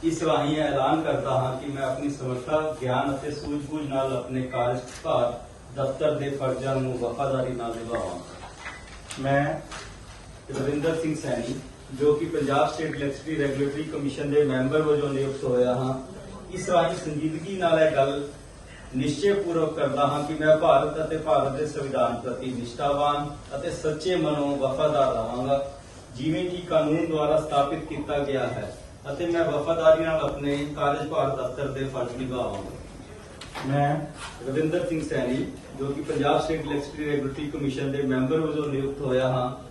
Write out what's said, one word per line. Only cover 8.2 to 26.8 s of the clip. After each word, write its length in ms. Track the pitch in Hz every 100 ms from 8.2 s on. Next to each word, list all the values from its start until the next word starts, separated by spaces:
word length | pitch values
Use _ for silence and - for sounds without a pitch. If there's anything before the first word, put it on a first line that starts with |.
| - - - - - - - - - -
ਮੈਂ 220 | 135 139 147 127 - - - - - - - - -
ਰਵਿੰਦਰ 440 | 127 135 147 156 160
ਸਿੰਘ 140 | 156 147
ਸੈਣੀ, 440 | 139 120 117 - - - - 135
ਜੋ 140 | 147
ਕਿ 120 | 147 165
ਪੰਜਾਬ 440 | 156 139 139 -
ਸਟੇਟ 240 | - 156 139
ਇਲੈਕਟ੍ਰਿਸਿਟੀ 420 | 139 135 156 156
ਰੈਗੂਲੇਟਰੀ 420 | 139 131 139 143
ਕਮਿਸ਼ਨ 480 | 156 151 139 127 143
ਦੇ 120 | 147
ਮੈਂਬਰ 380 | 143 127 131 151
ਵਜੋਂ 280 | 156 147 143
ਨਿਯੁਕਤ 340 | 135 135 135
ਹੋਇਆ 320 | 131 123 123 123
ਹਾਂ, 180 | 127 131 - - - - -
ਇਸ 160 | 180 -
ਰਾਹੀਂ 260 | - 165 165
ਸੰਜੀਦਗੀ 640 | 156 147 156 160 196 190
ਨਾਲ 220 | 170 160
ਇਹ 160 | 156 135
ਗੱਲ 320 | 139 143 143 - - - - - - 131
ਨਿਸ਼ਚੇ 360 | 147 147 202
ਪੂਰਵਕ 400 | 202 170 165 151 -
ਕਰਦਾ 300 | 139 127 143
ਹਾਂ 160 | 147
ਕਿ 100 | 143
ਮੈਂ 220 | 151 156 156
ਭਾਰਤ 420 | - 139 151 156
ਅਤੇ 140 | 156 160
ਭਾਰਤ 400 | 156 147 135 135
ਦੇ 80 | 151
ਸੰਵਿਧਾਨ 480 | 151 135 127 120 120
ਪ੍ਰਤੀ 360 | 127 120 131
ਨਿਸ਼ਠਾਵਾਨ 760 | 117 120 - 143 143 147 143 147 - - 139
ਅਤੇ 160 | 170
ਸੱਚੇ 440 | 151 156 151 185 175
ਮਨੋਂ 400 | 151 147 143 139
ਵਫ਼ਾਦਾਰ 560 | 135 131 151 151 131
ਰਹਾਂਗਾ, 440 | 131 113 123 131 139 139 - - - - -
ਜਿਵੇਂ 280 | 156 160 180
ਕਿ 120 | 175 -
ਕਾਨੂੰਨ 360 | 160